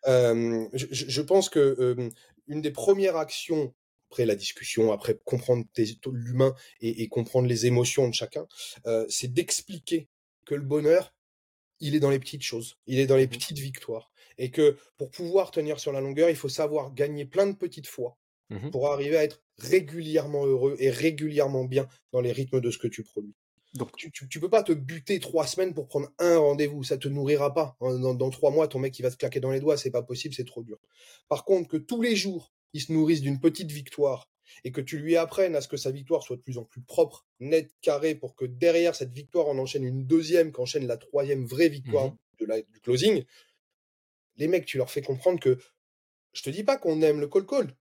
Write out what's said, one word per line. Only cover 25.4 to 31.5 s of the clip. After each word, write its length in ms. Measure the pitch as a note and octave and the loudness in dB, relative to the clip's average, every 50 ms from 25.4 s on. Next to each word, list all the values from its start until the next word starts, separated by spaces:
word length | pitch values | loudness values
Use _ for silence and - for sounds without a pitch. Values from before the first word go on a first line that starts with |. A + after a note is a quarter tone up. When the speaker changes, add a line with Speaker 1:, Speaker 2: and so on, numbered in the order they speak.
| D3+ | 0
Speaker 1:
semaines 260 | C3+ - - F#3+ F#3+ D#3+ | 0 0 -2 -2 -2 -2
pour 140 | D3+ C#3 | -6 -8
prendre 240 | - - C#3+ C3+ - _ - | -4 -4 -4 -4 -4 _ 0
un 200 | E3+ F3 E3+ E3 | 4 6 6 6
rendez-vous, 440 | D3+ C#3+ C#3+ C#3+ D3+ C#3+ D3 D3 C3+ | 6 6 4 4 0 -2 -2 -6 -4
ça 160 | - D3+ C#3 | -4 -4 -4
te 80 | - | -4
nourrira 480 | C#3+ C#3 C#3+ C#3 C3+ D3 C#3+ C#3+ C#3+ C3 | -6 -4 -2 0 2 2 2 2 2 0
pas. 220 | E3 D#3 C#3 - _ | 0 -2 -2 -4 _
Dans, 160 | B2 C3 B2+ | -4 -2 -2
dans, 180 | B2+ B2+ C3 B2+ | 0 0 -2 0
dans 160 | B2 C3 C3 | 0 -2 -2
trois 200 | C3 - - D3 | 0 2 2 4
mois, 160 | C#3 D#3 D#3 | 4 4 2
ton 140 | D3+ - C3 | 2 0 -2
mec, 180 | C3 C3+ C3 - | -4 -4 -6 -2
il 40 | B2 | -4
va 80 | B2+ B2 | -4 -2
te 40 | |
claquer 220 | _ - B2+ - C#3+ | _ -4 -4 -2 -2
dans 140 | B2+ C3 C3+ | -2 0 -2
les 80 | C3+ | 0
doigts, 160 | C3+ D3+ D3+ | 2 2 2
c'est 160 | C#3+ - C3 B2+ | 2 0 -2 -4
pas 100 | A#2+ A#2 | -4 -4
possible, 320 | - B2 B2 - D3+ C3 | -4 -10 -8 -8 -10 -8
c'est 120 | - B2 | -8 -10
trop 180 | B2 - B2 A#2 | -10 -10 -16 -14
dur. 140 | A#2+ G#2 - _ _ _ _ - - - _ _ _ | -14 -16 -18 _ _ _ _ -20 -20 -20 _ _ _
Par 160 | D3 C#3 - | -4 -4 2
contre, 240 | - | 2